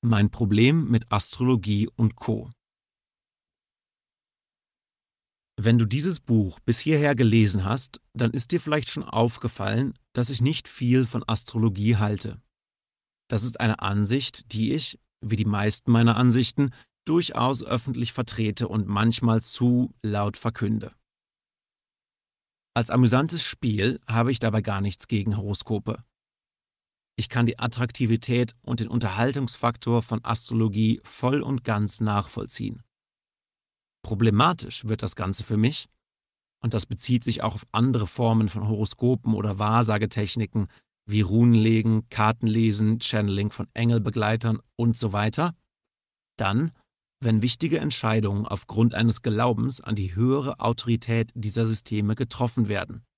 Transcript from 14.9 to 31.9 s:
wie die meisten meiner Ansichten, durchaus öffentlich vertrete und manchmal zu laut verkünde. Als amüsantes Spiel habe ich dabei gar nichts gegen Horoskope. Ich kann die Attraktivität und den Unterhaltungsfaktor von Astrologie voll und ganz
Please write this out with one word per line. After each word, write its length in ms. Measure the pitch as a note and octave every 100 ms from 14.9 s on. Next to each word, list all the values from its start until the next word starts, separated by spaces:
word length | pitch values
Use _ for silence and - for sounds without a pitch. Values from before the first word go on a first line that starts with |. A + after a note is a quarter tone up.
| - _ _
wie 160 | A2 A2
die 80 |
meisten 480 | G#2+ G#2 G#2 - -
meiner 240 | A#2 A#2 A2+
Ansichten, 560 | B2+ A#2+ A#2 - C#3 - _ _
durchaus 580 | - E3 E3+ - A#2+ C3
öffentlich 500 | - A#2+ C3 A#2+ A#2+
vertrete 540 | - A#2+ - G#2+ G#2 A#2+
und 220 | A2 G2
manchmal 520 | G2+ A2+ A2+ A#2 A2+
zu 540 | - - B2 B2 B2 -
laut 340 | G#2+ G#2 G#2 G#2
verkünde. 600 | A#2 A2+ G#2 A2 - _ _ _ _ _ _ _ _ _ _ _ _ _ _ _ _ _ _
Als 160 | - A#2
amüsantes 540 | A#2+ B2 B2 D#3+ E3+
Spiel 560 | - - B2 G#2 G#2 - -
habe 240 | A2+ A#2
ich 80 | C3
dabei 220 | A2+ A2
gar 180 | G#2 G2
nichts 260 | G2+ - -
gegen 300 | A2 G2+ G2+
Horoskope. 680 | G2+ G2+ - G#2+ - - - _ _ _ _ _ _ _ _ _ _
Ich 140 | - -
kann 160 | B2
die 140 | A#2 A#2
Attraktivität 1000 | A#2 A#2 B2 - A#2+ A2+ - A#2+ A#2+ -
und 180 | - A#2+
den 80 | A2
Unterhaltungsfaktor 1120 | B2 A2+ F#2+ B2+ C#3 C3 - A#2+ A#2 - A#2
von 220 | A2 A2+
Astrologie 760 | - A#2 - A#2 A2 G2+ A2 A2+
voll 380 | - - B2 C#3
und 200 | C3 C3+
ganz 380 | - G#2 G#2